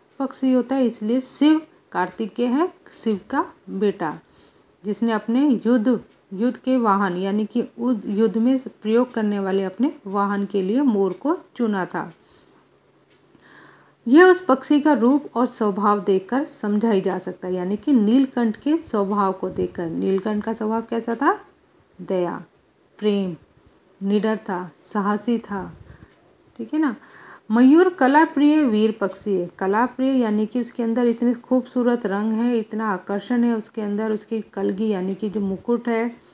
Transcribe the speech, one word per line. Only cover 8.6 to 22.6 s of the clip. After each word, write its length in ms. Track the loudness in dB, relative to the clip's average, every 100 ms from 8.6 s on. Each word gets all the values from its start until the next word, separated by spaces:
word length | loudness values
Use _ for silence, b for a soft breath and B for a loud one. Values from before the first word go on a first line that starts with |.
| -2 -10 0 0 0
करने 240 | -2 -2 -2
वाले 260 | -2 -2
अपने 280 | -2 -2 -2 -2 -8
वाहन 380 | -4 -2 -2
के 180 | -2 -2
लिए 200 | 0 0
मोर 300 | 2 2 0
को 260 | -2 -4 -4 -6 -6
चुना 280 | -2 -2
था। 280 | -4 -8 -10 -14 b b b b _ _ _ _ _ _ _ _ b b b b b b 4
यह 160 | 8
उस 160 | 8 6
पक्षी 400 | 4 0 2 2
का 120 | 4
रूप 380 | 4 4 2 0
और 120 | -4 -2
स्वभाव 540 | -2 -2 0 0 0
देखकर 440 | 2 0 0 -4
समझा 460 | -4 -6 -2 0 2
ही 100 | 0
जा 180 | 0 -4
सकता 300 | -8 -10 -6
है, 60 |
यानी 220 | -6 -4 -4
कि 160 | 2
नीलकंठ 640 | 2 4 2 2 0 -2 -2
के 200 | -2 -2
स्वभाव 560 | -2 -2 -2 0 -2
को 160 | -2 -6
देखकर। 380 | -4 -6 -4 -8
नीलकंठ 580 | -4 -2 -2 -2 -4
का 80 | -4
स्वभाव 300 | -6 -4 -4
कैसा 320 | -4 -6 -6
था? 260 | -2 0 0 -6 _ _ _ _ -16
दया, 440 | -6 -4 -4 -6 -14 _